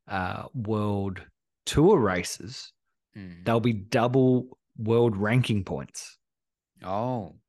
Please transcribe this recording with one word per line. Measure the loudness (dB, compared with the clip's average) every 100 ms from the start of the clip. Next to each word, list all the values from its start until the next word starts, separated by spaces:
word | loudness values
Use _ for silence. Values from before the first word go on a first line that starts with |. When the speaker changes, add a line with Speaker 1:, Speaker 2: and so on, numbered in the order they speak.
| -8
Speaker 1:
uh, | -6 -6 -8 -10
World | -8 -4 -2 -2 -2 -4 -8 -14 _ _ _ -2
Tour | 4 6 6
races, | 4 0 -4 -10 -12 -14 -18 _ _ _ _ -16
Speaker 2:
Mm. | -16 -8 -2
Speaker 1:
they'll | 0
be | 0
double | -2 -2 0 2 4 4 4 -2 -16 _ -8
world | 0 4 4 2
ranking | 2 2 2 -2
points. | -2 -8 -10 -14 -18 _ _ _ _ _ _ _
Speaker 2:
Oh. | -6 -4 -4 -4 -8 -12